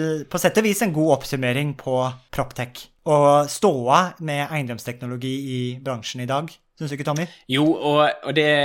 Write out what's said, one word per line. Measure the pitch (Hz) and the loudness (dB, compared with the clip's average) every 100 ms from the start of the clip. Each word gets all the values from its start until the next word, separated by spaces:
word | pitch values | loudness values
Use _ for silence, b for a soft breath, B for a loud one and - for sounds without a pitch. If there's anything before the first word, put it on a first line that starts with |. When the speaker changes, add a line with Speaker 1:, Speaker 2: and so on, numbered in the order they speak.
| 160 156 143 | -2 -4 -4
Speaker 1:
på | 175 | 0
sett | 185 196 | 2 2
og | |
vis | 220 202 | 2 2
en | 220 | 0
god | 156 156 | 2 2
oppsummering | 135 - 135 127 127 147 139 | 2 0 -4 0 0 -2 -4
på | - 127 127 127 _ | -2 0 0 -4 _
PropTech | - 131 - 123 - - _ - | -6 -6 -6 -8 -10 -20 _ 0
og | 147 143 147 143 | 4 6 6 2
ståa | - 208 139 120 156 180 - | 2 2 2 4 4 2 -4
med | 160 143 143 | -6 -4 -4
eiendomsteknologi | 156 127 113 - 120 123 123 131 135 139 | -4 -4 -6 -10 -10 -8 -8 -6 -6 -6
i | 127 123 123 | -4 -4 -6
bransjen | 139 123 - 127 | -8 -8 -8 -8
i | 123 | -4
dag. | 135 160 - _ - | -4 -4 -10 _ -10
Synes | 135 | -8
du | 143 | -6
ikke, | 147 | -4
Tommy? | 147 170 B B | -4 -4 B B
Speaker 2:
Jo, | 131 | 2
og, | 151 110 143 147 151 - | 2 2 2 4 4 2
og | - 143 | -2 0
det, | 151 147 | 4 4